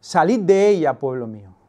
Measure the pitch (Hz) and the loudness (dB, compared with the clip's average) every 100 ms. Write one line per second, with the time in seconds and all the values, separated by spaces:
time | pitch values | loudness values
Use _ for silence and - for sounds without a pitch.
0 | - 175 160 247 185 196 208 202 151 135 | -4 0 0 0 2 4 4 2 -2 -4
1 | 139 127 117 107 98 90 | -6 -6 -10 -14 -20 -20